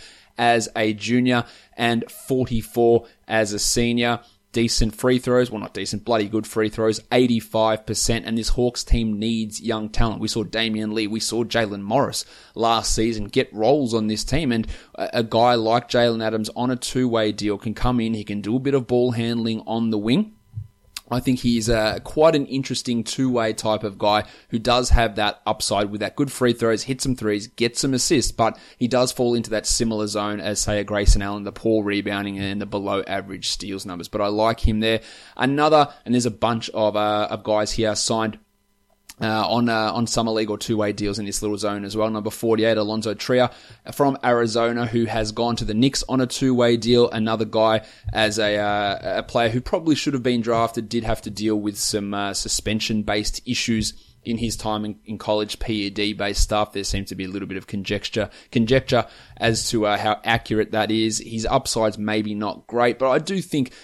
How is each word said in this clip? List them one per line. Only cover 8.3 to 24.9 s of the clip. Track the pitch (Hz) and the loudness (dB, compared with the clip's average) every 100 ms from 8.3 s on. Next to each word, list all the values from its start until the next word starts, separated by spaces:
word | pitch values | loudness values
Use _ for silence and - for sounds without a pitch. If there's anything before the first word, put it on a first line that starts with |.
| 113 | -4
this | 107 | 0
Hawks | - 123 - | 2 0 -2
team | - 117 110 104 | 0 2 2 -2
needs | 110 113 107 - | -2 -2 -4 -6
young | 113 110 107 | -4 -4 -2
talent. | - 117 107 | 2 2 0
We | 110 | -4
saw | 117 | -4
Damian | 104 110 113 107 107 | -4 -2 -2 -2 -2
Lee, | 107 104 | -2 -2
we | 110 | -4
saw | - 113 | -2 -2
Jalen | 113 120 107 101 | 0 0 0 -4
Morris | 101 127 117 - - - - | -2 0 0 -2 -10 -16 -16
last | - 113 113 107 | -2 2 2 0
season | - 113 110 101 | 0 0 -2 -2
get | 131 123 | 0 -2
roles | 104 110 147 123 | 0 2 4 2
on | 113 107 | 0 0
this | 107 | -2
team, | - 127 143 | 0 0 2
and | 113 110 - - | 0 -2 -8 -14
a, | - 95 120 | -10 -4 -2
a | |
guy | 113 113 123 | 0 4 4
like | 120 110 120 - | 4 4 2 2
Jalen | 123 120 113 | 2 2 2
Adams | 110 110 107 - | 0 -2 -4 -2
on | 123 | -2
a | 127 | -2
two-way | - 131 127 113 107 | -2 0 2 2 0
deal | 101 104 101 | 0 -2 -2
can | 113 | -4
come | 104 123 123 | -2 0 2
in, | 113 | 0
he | 110 | -4
can | 101 101 | -4 -6
do | 98 127 | -2 -2
a | |
bit | 135 | 2
of | 139 120 | 0 2
ball | 123 127 | 2 2
handling | 117 117 117 113 110 - | 2 -2 0 -2 -4 -4
on | 113 113 | -2 0
the | 107 | 0
wing. | 107 151 214 - _ - - _ _ - - | 2 0 0 -8 _ -16 -16 _ _ -18 -6
I | 123 | -2
think | 135 123 | 0 0
he's, | 120 117 110 | 2 0 2
uh, | 110 107 92 | 2 2 -2
quite | - 151 160 | -6 4 6
an | 156 | 4
interesting | 139 135 - 127 - 117 | 0 -4 -4 -6 -2 -2
two-way | 110 - 131 120 113 | -2 -2 0 2 0
type | 110 110 107 | -2 -2 -2
of | 104 98 | -4 -2
guy | 107 104 - - - | 2 2 0 -12 -6
who | 117 | -4
does | 120 123 123 | 2 2 6